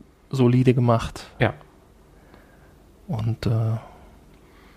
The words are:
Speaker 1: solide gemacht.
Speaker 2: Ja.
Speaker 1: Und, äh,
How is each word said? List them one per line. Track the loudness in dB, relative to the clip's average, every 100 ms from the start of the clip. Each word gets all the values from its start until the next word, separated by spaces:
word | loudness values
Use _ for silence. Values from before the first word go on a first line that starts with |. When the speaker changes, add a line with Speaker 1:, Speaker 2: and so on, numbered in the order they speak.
| -20 _ -8
Speaker 1:
solide | 0 2 4 4
gemacht. | 2 2 0 -2 -12 -14 -2
Speaker 2:
Ja. | -2 -2 -16 _ _ _ _ -20 -20 -20 -20 -20 -20 -20 _ _ -10
Speaker 1:
Und, | -6 -4 -4 -2
äh, | -2 -2 -4 -8 -20 -20 -20 -20 -20 -20 -20 -20